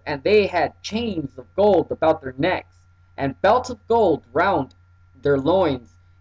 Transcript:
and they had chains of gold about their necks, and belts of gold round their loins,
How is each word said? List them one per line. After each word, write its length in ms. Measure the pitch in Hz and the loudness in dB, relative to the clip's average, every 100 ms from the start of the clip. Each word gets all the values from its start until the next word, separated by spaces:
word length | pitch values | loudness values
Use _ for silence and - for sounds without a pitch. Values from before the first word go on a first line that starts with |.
| - | -8
and 160 | 147 | -6
they 240 | 165 214 185 | 2 2 2
had 340 | 175 139 - | 0 -2 -6
chains 540 | - 214 233 170 139 - | -8 -6 -4 -6 -8 -12
of 160 | - - | -8 0
gold 340 | 208 175 - | 4 4 0
about 300 | 120 160 156 | 0 0 0
their 140 | 135 131 | -6 -4
necks, 380 | 170 170 - _ _ _ _ - | -2 -2 -8 _ _ _ _ -8
and 240 | 139 - | -8 0
belts 300 | 190 247 254 | 2 2 -2
of 180 | 240 - | -10 -2
gold 340 | 233 196 139 - | 2 2 0 -2
round 400 | 139 190 175 131 _ _ _ _ - | -2 0 0 -4 _ _ _ _ -6
their 160 | 143 139 | 0 0
loins, 560 | 139 190 165 127 - _ _ _ | 2 2 0 -2 -10 _ _ _